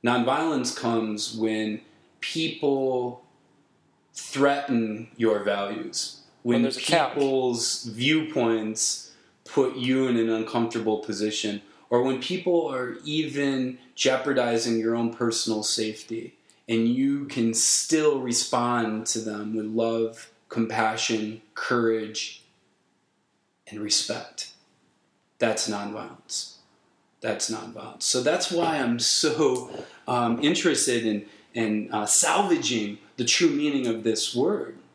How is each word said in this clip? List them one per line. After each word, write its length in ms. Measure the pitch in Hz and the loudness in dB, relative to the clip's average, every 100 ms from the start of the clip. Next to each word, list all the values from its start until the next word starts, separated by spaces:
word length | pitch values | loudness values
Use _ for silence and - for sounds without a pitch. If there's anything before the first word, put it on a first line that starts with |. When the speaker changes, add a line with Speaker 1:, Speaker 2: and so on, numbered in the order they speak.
Speaker 1:
Nonviolence 680 | 120 123 120 139 160 143 123 - | 2 2 2 2 0 0 -2 -2
comes 580 | 120 113 110 107 - 113 | 0 0 -2 -4 -6 -2
when 440 | 110 107 107 107 - _ _ _ | -2 0 -2 -6 -10 _ _ _
people 1000 | - 160 160 - 147 135 131 127 123 127 - _ _ _ _ _ _ _ _ | -8 -4 -4 -2 0 0 0 0 -4 -8 -20 _ _ _ _ _ _ _ _
threaten 960 | - - 135 139 139 - 120 113 107 117 - | -16 -10 2 4 4 0 0 0 -4 -10 0
your 260 | 113 104 | 2 2
values, 800 | 101 101 101 101 64 - - - - _ | 2 0 -2 -6 -8 -8 -8 -10 -20 _
when 140 | 120 117 | 0 2
Speaker 2:
When 60 | |
there's 140 | 117 - | 2 0
a 40 | |
challenge. 340 | - 170 135 | 2 2 2
Speaker 1:
people's 720 | 127 139 135 127 117 113 - | 2 2 4 2 0 -2 -4
viewpoints 1300 | 120 107 131 156 147 131 120 113 107 110 - - - - _ _ | -6 -2 2 2 2 2 2 2 0 -2 -2 -4 -10 -20 _ _
put 320 | - - 131 - | -4 2 2 0
you 320 | 127 131 131 | 0 2 4
in 80 | 117 | 2
an 140 | 113 | 2
uncomfortable 680 | 113 110 120 113 117 110 107 | 0 0 0 0 0 0 -2
position, 640 | - 101 107 107 107 104 - - _ | -2 -4 -2 -2 -4 -4 -10 -20 _
or 120 | 120 | 2
when 180 | 127 127 | 2 -2
people 460 | - 180 - 170 151 | -4 -4 2 2 2
are 240 | 131 123 - | -4 -6 -8
even 760 | 147 151 151 139 139 131 127 127 - | -4 -2 -2 -2 0 0 -2 -6 -16
jeopardizing 840 | - 131 131 143 131 120 117 117 113 | 0 2 2 2 2 2 2 2 0
your 160 | 113 | 0
own 180 | 117 117 | 0 -2
personal 500 | - 117 113 - 110 | 0 -2 0 0 -2
safety, 720 | 107 - 107 107 - 117 - _ _ _ - | -2 -2 -2 -6 -10 -10 -12 _ _ _ -2
and 200 | 113 117 | 2 2
you 380 | 127 139 143 139 | 2 2 0 -4
can 260 | 127 113 | 0 0
still 680 | 113 - - - 156 151 139 | 2 2 2 2 4 4 2
respond 880 | 123 120 - 127 120 120 110 107 113 | 0 -2 0 0 2 2 0 -2 -2
to 120 | 113 | -4
them 340 | 110 104 107 | -4 -6 -4
with 120 | 113 107 | -4 -2
love, 640 | 110 113 113 113 113 - _ _ | 0 0 0 -2 -4 -20 _ _
compassion, 960 | - 113 110 110 110 - 110 107 110 _ | -2 -2 2 0 0 0 0 -2 -8 _
courage, 880 | - - 123 113 110 107 110 - - _ _ _ _ _ _ _ _ _ _ _ _ - | -8 -2 2 2 0 -2 -8 -10 -12 _ _ _ _ _ _ _ _ _ _ _ _ -18
and 100 | 107 | -10
respect. 720 | 107 - - 117 - - - - _ _ _ _ _ _ _ _ | -2 -2 0 -6 -6 -12 -14 -14 _ _ _ _ _ _ _ _
That's 300 | 117 107 - | 0 0 -2
nonviolence. 840 | 104 104 107 104 - _ - - - _ _ _ _ _ _ | -4 -6 -10 -12 -16 _ -8 -8 -14 _ _ _ _ _ _
That's 300 | 117 101 - | -4 -2 -2
nonviolence. 520 | 110 - - - - | -4 -8 -14 -14 -6
So 200 | - 127 | -2 2
that's 280 | 127 175 - | 2 2 0
why 280 | 170 165 156 | 0 0 0
I'm 200 | 123 120 | 0 0
so, 720 | - - 156 151 147 127 - - - - - | 2 2 2 2 2 2 -4 -12 -14 -14 -2
um, 340 | 123 120 117 | 0 2 2
interested 600 | 147 175 180 139 - 120 110 | 2 4 2 2 2 2 2
in, 200 | 104 - - _ | -2 -4 -20 _
in, 360 | 120 110 107 107 | -2 0 0 -2
uh, 140 | 107 107 | -4 2
salvaging 920 | - 151 165 196 165 127 120 104 104 - - | 2 4 2 4 2 2 -2 -2 -8 -16 -4
the 80 | |
true 260 | 120 - 170 | 0 4 4
meaning 360 | 143 147 139 120 | 4 0 0 0
of 160 | 113 | 0
this 300 | 110 110 - | 0 0 0
word 420 | 120 151 208 - - - | 0 2 0 -4 -12 -20